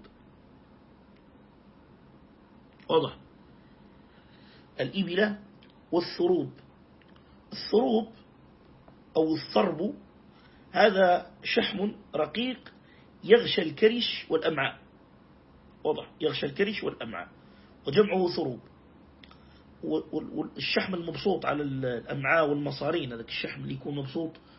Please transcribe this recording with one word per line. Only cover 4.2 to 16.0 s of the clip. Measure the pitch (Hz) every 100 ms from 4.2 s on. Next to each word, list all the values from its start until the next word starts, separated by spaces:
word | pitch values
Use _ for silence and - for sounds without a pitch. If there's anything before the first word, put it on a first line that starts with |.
| - - - - - -
الإبل | 135 185 170 180 208 202 - - - - -
والثروب. | 170 - - 180 175 135 - - - - - - - - - -
الثروب | - - 208 262 220 220 - - - - - - - - - - 160
أو | 160
الثرب | 160 - 214 196 151 208 - - - - - - - -
هذا | - 214 190 180 175 - -
شحم | - 233 208 196 208 - -
رقيق | 156 151 214 247 233 - - - - - -
يغشى | 156 233 233 -
الكرش | 160 139 214 240 208 - -
والأمعاء. | 160 160 151 135 - - - - - - - - - - -
واضح؟ | 151 147